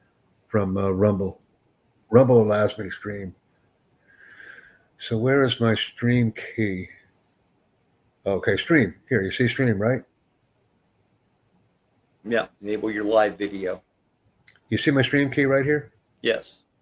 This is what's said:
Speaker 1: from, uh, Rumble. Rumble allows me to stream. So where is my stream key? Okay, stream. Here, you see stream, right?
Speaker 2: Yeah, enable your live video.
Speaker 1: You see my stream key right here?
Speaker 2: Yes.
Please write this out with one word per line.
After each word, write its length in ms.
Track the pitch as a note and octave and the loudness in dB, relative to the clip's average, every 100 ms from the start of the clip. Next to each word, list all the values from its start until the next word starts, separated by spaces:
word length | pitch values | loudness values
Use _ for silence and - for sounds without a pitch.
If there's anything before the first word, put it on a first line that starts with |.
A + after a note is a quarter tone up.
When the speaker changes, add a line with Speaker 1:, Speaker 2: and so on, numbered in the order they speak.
| _ _ _ _ _ | _ _ _ _ _
Speaker 1:
from, 280 | G#2+ F#2+ F#2+ | -2 -2 -2
uh, 120 | G2 | -2
Rumble. 500 | F#2+ G#2 G2 F#2+ - _ _ _ _ _ _ - | 2 2 2 -4 -8 _ _ _ _ _ _ 2
Rumble 320 | A#2 C3 B2 | 4 6 6
allows 360 | G#2+ G#2 G#2 - | 4 2 0 -2
me 80 | F#2+ | -12
to 60 | |
stream. 440 | - G#2 G#2 F#2+ - _ _ _ _ _ _ _ _ - - - - - _ _ - | -10 -12 -10 -12 -14 _ _ _ _ _ _ _ _ -20 -20 -20 -20 -20 _ _ -14
So 180 | - A2 | -6 -2
where 280 | B2+ C#3 C3 | 2 2 2
is 140 | - | 2
my 160 | A#2 G#2 | 0 0
stream 560 | - - A#2+ B2 A2+ | -4 -4 0 2 0
key? 560 | - - - G#2+ F#2 F2+ - _ _ _ _ _ _ _ _ _ _ _ _ G2 | -2 -10 -4 -4 -4 -10 -18 _ _ _ _ _ _ _ _ _ _ _ _ -4
Okay, 300 | F#2+ - G2 | -2 0 0
stream. 400 | - D#3+ G2 - - | 2 2 2 -4 -2
Here, 120 | A#2 | -2
you 100 | F#2+ | -2
see 180 | - A#2+ | 0 0
stream, 280 | - B2+ G2+ | 2 0 2
right? 200 | A2 B2+ - _ _ _ _ _ _ _ _ _ _ _ _ _ _ _ _ _ _ _ _ _ | 0 -2 -6 _ _ _ _ _ _ _ _ _ _ _ _ _ _ _ _ _ _ _ _ _
Speaker 2:
Yeah, 240 | G2+ A#2 - _ | -4 -4 -4 _
enable 280 | G2+ G#2+ A2 | -8 -4 -4
your 140 | G#2+ | -4
live 340 | G#2 A2 G#2+ F2+ | 0 2 2 0
video. 440 | G2+ G2 F#2 F2+ _ _ _ _ _ _ - - - | -8 -6 -8 -8 _ _ _ _ _ _ -20 -18 -6
Speaker 1:
You 80 | - | -2
see 140 | - | 0
my 100 | C#3 | 0
stream 280 | - C#3+ C#3 | 0 -2 -2
key 140 | D3 | 0
right 220 | C3+ C3+ C#3 | 0 0 0
here? 260 | D3+ D3 _ _ _ | -4 -6 _ _ _
Speaker 2:
Yes. 400 | A#2 - - - _ _ | -4 -4 -6 -20 _ _